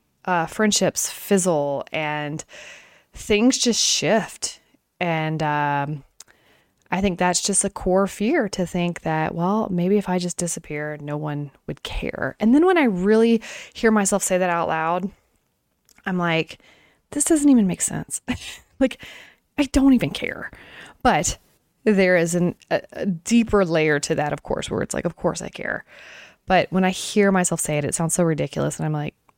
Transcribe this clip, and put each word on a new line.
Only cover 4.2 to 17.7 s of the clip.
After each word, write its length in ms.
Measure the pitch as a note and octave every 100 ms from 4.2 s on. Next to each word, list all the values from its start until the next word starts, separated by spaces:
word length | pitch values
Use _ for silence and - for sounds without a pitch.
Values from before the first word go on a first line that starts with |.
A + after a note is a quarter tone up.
| - - - - _ _ _ -
And, 420 | F3 D#3+ D#3 D#3
um, 600 | D3+ D3 D3 C#3+ C#3+ D3+ - - - _ _ _ _ _ -
I 100 | F3+
think 160 | G3 E3+
that's 240 | F3+ F3
just 240 | - G3 G3
a 40 |
core 360 | - F#3+ F#3 G3
fear 400 | - G#3 E4 G#3
to 160 | - F3
think 360 | F3+ F3 E3+
that, 320 | E3 D#3 D#3
well, 340 | E3 F3 G#3+ -
maybe 260 | F3 F3+ G#3
if 100 | G3
I 120 | F3+
just 180 | F3+ -
disappear, 580 | E3+ - - D3 D3+ D3+
no 160 | D3 D3
one 320 | D3+ D3 C#3+ _ -
would 160 | D3
care. 540 | - - - - C3 -
And 140 | A3+
then 140 | C#4+ F4+
when 100 | F4
I 60 |
really 580 | B3+ F3+ G3 A3 A#3 A3+ - - -
hear 160 | - A3+
myself 320 | G#3+ G3 G3+
say 160 | - F#3
that 120 | F3+
out 180 | E3+ -
loud, 440 | D#3+ D#3+ F3+ F#3+ - _ _ _ _ _ _ _ _ G3
I'm 120 | F3+
like, 420 | F3 E3 D#3 - _ _ _ _ -
"This 140 | D4 -
doesn't 240 | D#4 C#4+
even 160 | B3
make 160 | F#3+